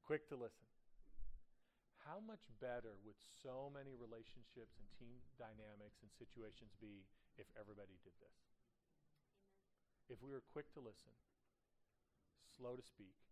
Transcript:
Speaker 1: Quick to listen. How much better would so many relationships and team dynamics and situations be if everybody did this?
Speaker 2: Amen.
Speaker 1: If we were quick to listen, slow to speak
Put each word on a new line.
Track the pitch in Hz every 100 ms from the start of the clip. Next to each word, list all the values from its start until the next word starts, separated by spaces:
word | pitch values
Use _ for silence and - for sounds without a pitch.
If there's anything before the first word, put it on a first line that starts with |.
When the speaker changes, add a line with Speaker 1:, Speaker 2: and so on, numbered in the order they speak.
Speaker 1:
Quick | - 147 -
to | 131
listen. | 117 - - - - - - - - - - - - - - -
How | 147 180
much | 220 214 - 110
better | 123 123 117 98 104
would | 101 - -
so | 131 127 139
many | 139 139 127
relationships | 117 113 113 131 - - 110 110
and | 104 -
team | 117 127 123 -
dynamics | 113 110 107 104 104 -
and | 107 -
situations | 113 - 110 104 113 -
be | 110 101 95 - - -
if | 104 -
everybody | 104 101 98 92
did | 98 87
this? | - -
Speaker 2:
Amen. | - - - - _ - - - - - - - - - - - -
Speaker 1:
If | 120
we | 131
were | 135 -
quick | 147 147 -
to |
listen, | 120 101 - 113 - _ - _ _ - - _ _ - - - -
slow | - 123 123
to |
speak | - - 95 - -